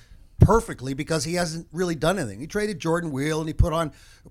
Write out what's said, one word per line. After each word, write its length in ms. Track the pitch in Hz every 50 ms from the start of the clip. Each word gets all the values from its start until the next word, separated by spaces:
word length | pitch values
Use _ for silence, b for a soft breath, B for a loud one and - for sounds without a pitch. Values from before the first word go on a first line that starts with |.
| b b b b b - - -
perfectly 540 | - - 202 226 226 - - - 127 131 139
because 300 | 135 151 - 160 160 123
he 120 | 160 170
hasn't 320 | 175 175 165 156 165 165 -
really 240 | - 160 185 175 170
done 220 | 147 135 160 190 202
anything. 220 | 151 110 95 101
He 80 | 131 -
traded 320 | - 202 208 208 214 143
Jordan 320 | - 165 160 175 170 170
Weal 280 | 139 131 139 156 156 156
and 80 | 160 160
he 60 | 151
put 200 | - - 175 151
on, 180 | 165 165 147 B B B B B B B -